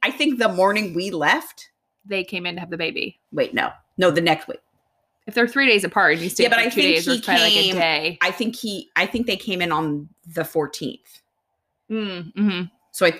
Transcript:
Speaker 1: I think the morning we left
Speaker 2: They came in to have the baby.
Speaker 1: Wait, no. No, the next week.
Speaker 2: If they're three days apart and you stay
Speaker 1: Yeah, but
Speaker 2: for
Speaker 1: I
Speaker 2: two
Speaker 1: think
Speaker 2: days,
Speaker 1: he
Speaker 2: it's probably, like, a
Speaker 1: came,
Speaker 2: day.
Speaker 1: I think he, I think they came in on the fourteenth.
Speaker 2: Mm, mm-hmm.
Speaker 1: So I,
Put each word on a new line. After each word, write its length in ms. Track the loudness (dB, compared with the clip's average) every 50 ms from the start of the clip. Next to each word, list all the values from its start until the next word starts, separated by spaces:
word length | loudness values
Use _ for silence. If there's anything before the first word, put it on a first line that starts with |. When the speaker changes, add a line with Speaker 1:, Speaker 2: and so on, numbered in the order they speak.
| -4
Speaker 1:
I 80 | -2
think 260 | -2 0 0 0 2 2
the 120 | 2 0
morning 440 | 2 4 4 4 2 2 -2 -4 -4
we 160 | -4 -4 -4
left 600 | -4 0 2 2 2 2 0 -6 -16 -20 -20 -20 _ _ _ _ _ _ _
Speaker 2:
They 180 | -6 -6 -6 -4
came 220 | -6 -8 -8 -6
in 100 | -6 -8
to 40 | -8
have 80 | -8 -8
the 80 | -6 -4
baby. 420 | -4 -4 -4 -4 -6 -8 -8 _ _ _
Speaker 1:
Wait, 240 | -4 -2 -2 0 0
no. 160 | -2 -2 -2 -4 -8 _ _ _ 2
No, 140 | 4 4
the 100 | 4 4
next 260 | 4 2 2 0 -2 -8
week. 120 | -14 -14 _ _ _ _ _ _ _ _ _ _ _ _ _ -4
Speaker 2:
If 80 | 0
they're 120 | 2 2 2
three 200 | 2 2 4 4
days 160 | 4 4 2
apart 300 | 0 2 4 4 4 4
and 80 | 2 0
you 60 | -2
stay 140 | 0 2 2
Speaker 1:
Yeah, 40 | 4
but 60 | 4
Speaker 2:
for 60 | 2
Speaker 1:
I 80 | 2 2
Speaker 2:
two 120 | 0 2
Speaker 1:
think 140 | 2 4 2
Speaker 2:
days, 100 | 2 2
Speaker 1:
he 60 | 0 -2 -2
Speaker 2:
it's 80 | 0
probably, 180 | 0 2 2 4
like, 80 | 4 4
a 80 | 4
Speaker 1:
came, 140 | 2 2 2
Speaker 2:
day. 420 | 2 2 2 2 0 -2 -4 -4 -2
Speaker 1:
I 120 | -2 -2
think 240 | -2 -2 -4 -4 -6
he, 340 | -6 -6 -8 -8 -8 -10 -6 -4
I 100 | -2 -2
think 220 | -2 -2 -4 -2 -2
they 80 | -4 -4
came 240 | -4 -4 -4 -2
in 100 | -2 -2
on 380 | -2 -2 -2 -2 -4 -6 -8 -12 _ _ _
the 180 | -10 -6 -6 -6
fourteenth. 800 | -4 -2 -4 -4 -4 -6 -8 -8 -10 -10 -12 _ _ -20 -20 _ _ _ _ _ _ _ _ _ _ _ _ _ -8
Speaker 2:
Mm, 420 | -6 -4 -4 -6 -6 -8 -12 -8 -2
mm-hmm. 280 | 0 2 2 2 0 -4 -6 -10 _ _ _
Speaker 1:
So 140 | -2 2 2
I, 140 | 2 2